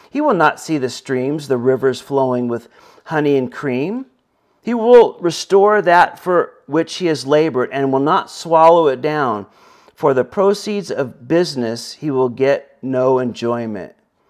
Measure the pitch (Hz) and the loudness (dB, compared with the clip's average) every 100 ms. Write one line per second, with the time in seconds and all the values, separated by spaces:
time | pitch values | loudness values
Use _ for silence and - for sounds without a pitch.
0 | _ 277 302 180 151 - - 156 127 - | _ -4 0 2 0 0 -6 -4 -4 -8
1 | - 127 131 156 143 123 127 127 135 120 | -6 -4 -4 -4 -4 -2 0 0 0 -4
2 | - 139 131 123 120 117 - _ - _ | -4 -2 -2 -2 -4 -6 -10 _ -20 _
3 | - 156 147 135 123 - 143 127 165 247 | -8 -2 0 0 -2 -8 -6 -4 -6 -8
4 | 262 _ _ _ _ _ 220 240 226 247 | -12 _ _ _ _ _ -6 -2 6 8
5 | 190 - 170 - - 196 208 208 175 175 | 6 2 -6 -4 0 2 4 2 4 4
6 | 165 - 180 175 - _ - 156 160 - | 4 0 -2 0 0 _ -6 -4 -4 -4
7 | 175 143 131 151 160 127 120 139 135 135 | -2 -2 0 2 2 0 -2 -2 -2 0
8 | 143 190 - - 170 160 165 170 151 127 | 0 0 -2 -10 0 4 6 6 2 0
9 | 151 151 131 107 98 _ _ _ _ - | -4 -2 -2 -4 -10 _ _ _ _ -4
10 | 147 127 - 214 196 202 214 208 - 117 | 0 0 -2 0 0 0 -4 -8 -6 -6
11 | 127 - 120 165 175 135 117 117 - - | -8 -8 -2 0 0 -4 -6 -6 -12 -12
12 | 151 131 127 113 135 139 - _ 127 131 | -4 -2 -2 0 0 -2 -6 _ -6 0
13 | 127 127 123 - 117 120 113 101 - _ | 2 0 -2 -6 -4 -4 -6 -10 -14 _
14 | _ _ | _ _